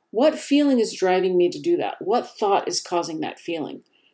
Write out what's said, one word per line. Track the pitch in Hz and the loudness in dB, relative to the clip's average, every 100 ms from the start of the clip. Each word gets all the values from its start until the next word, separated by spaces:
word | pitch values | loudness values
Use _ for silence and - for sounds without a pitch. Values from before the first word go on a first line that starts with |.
| _ | _
What | 202 294 254 | 0 2 0
feeling | - 285 285 254 | 2 2 4 2
is | 214 | 0
driving | - 185 185 185 180 | 0 2 2 2 2
me | 175 | 2
to | 151 | 0
do | 165 175 | 0 0
that? | 101 - | -2 -6
What | 175 240 - | -2 -2 -2
thought | - 403 - - | -2 0 2 0
is | - | -6
causing | - 175 160 160 | -4 -4 -4 -6
that | 147 - | -8 -10
feeling?" | - 165 143 - - _ _ | -8 -8 -8 -12 -20 _ _